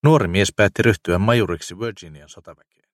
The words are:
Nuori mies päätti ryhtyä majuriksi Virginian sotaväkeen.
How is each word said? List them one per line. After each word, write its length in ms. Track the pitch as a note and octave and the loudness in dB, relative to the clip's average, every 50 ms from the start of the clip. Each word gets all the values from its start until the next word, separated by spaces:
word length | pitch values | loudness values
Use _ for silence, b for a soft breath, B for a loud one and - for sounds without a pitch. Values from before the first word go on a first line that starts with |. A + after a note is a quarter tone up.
| - | 4
Nuori 240 | D3 D#3 D3 G#2+ F2 | 4 2 2 2 0
mies 260 | F2 G2 G2+ F2+ - | 0 0 -2 -2 2
päätti 260 | - G#2+ G2 - - | 0 0 0 2 2
ryhtyä 380 | A2+ A#2 G#2 - _ - F2 F2 | 2 2 0 0 _ -4 -2 -2
majuriksi 600 | G2 G#2+ A#2+ A#2+ G#2+ F2 F2 D#2+ - - F2+ F#2 | 0 0 0 0 0 -2 -4 -10 -10 -16 -14 -12
Virginian 500 | A2+ A#2 G#2+ - - E2 D#2 D2 C#2+ D2+ | -12 -12 -12 -14 -20 -20 -20 -20 -20 _
sotaväkeen. 540 | - - F2+ - E2+ _ _ _ _ _ _ _ | -20 -20 _ -20 -20 _ _ _ _ _ _ _